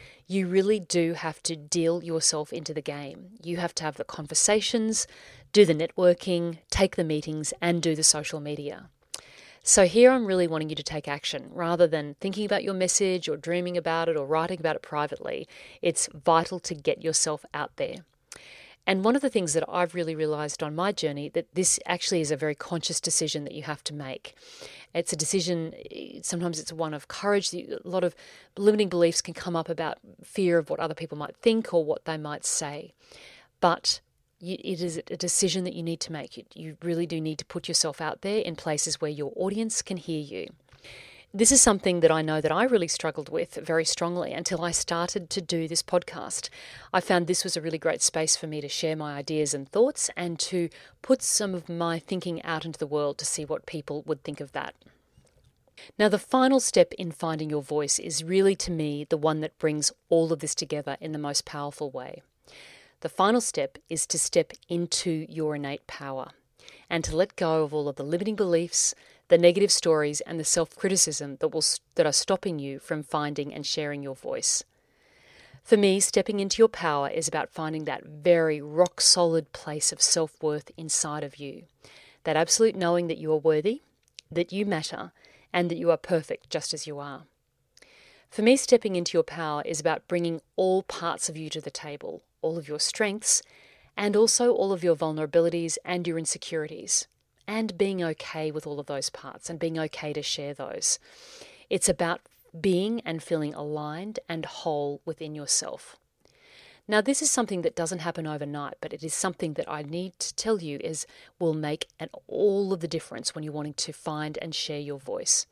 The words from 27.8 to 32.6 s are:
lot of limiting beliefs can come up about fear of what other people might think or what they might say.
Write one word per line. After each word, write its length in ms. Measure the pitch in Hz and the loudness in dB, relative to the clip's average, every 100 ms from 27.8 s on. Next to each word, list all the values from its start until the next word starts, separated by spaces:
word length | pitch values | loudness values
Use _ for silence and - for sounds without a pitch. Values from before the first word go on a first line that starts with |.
lot 220 | - 185 | -4 0
of 100 | 180 - - - - - | 0 -2 -14 -20 -16 2
limiting 320 | 202 214 196 | 4 6 4
beliefs 320 | 175 170 165 | 4 4 4
can 140 | - | -2
come 220 | 165 - 170 | -6 -4 -2
up 120 | 160 | -2
about 300 | 165 156 - - - | -4 -4 -6 -12 -20
fear 340 | - - 185 170 | -8 0 4 4
of 140 | 151 | 2
what 80 | 156 | -2
other 160 | 156 | -4
people 240 | 156 165 151 | -4 -10 -8
might 180 | 147 - | -10 0
think 360 | 233 220 220 | 4 4 4
or 100 | 175 | 2
what 200 | 151 - | 2 0
they 120 | - 160 | -4 -6
might 280 | 151 147 | -6 -6
say. 500 | - - | -4 -4